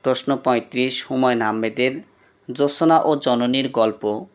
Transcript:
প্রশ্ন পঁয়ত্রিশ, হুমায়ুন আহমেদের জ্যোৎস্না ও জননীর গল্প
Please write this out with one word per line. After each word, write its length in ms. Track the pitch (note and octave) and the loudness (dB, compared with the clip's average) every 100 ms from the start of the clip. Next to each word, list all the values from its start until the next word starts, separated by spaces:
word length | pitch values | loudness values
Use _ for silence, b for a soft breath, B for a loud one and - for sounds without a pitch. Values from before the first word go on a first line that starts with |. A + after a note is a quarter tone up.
প্রশ্ন 340 | C#3 B2 - C3+ | 0 -2 0 -2
পঁয়ত্রিশ, 560 | C3+ A#2+ - B2+ C3 C3 - | 0 -2 -2 -4 -2 -4 -6
হুমায়ুন 340 | C3 B2+ A#2+ | 0 0 2
আহমেদের 520 | A2 A2 A2+ A2 C3 C#3 - b b b - | 0 -2 -4 0 -2 -2 -14 b b b -12
জ্যোৎস্না 420 | B2 C#3+ - E3 D#3+ - | -2 -2 2 4 4 4
ও 20 | |
জননীর 520 | D3 C3+ A#2+ B2 C3 C3 | 0 0 0 2 0 0
গল্প 560 | A#2+ A2 G#2+ G#2+ G#2+ F#3+ | 0 0 0 -4 -4 -8